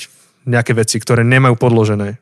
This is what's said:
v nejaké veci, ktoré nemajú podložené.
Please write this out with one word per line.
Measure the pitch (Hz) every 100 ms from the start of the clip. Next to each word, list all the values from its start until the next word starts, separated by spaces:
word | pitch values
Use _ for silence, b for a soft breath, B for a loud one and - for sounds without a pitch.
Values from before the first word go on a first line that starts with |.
v | - _ _ _ 127
nejaké | 120 113 117
veci, | 107 110
ktoré | - 117
nemajú | 117 131 131 117
podložené. | 127 113 107 104 101 113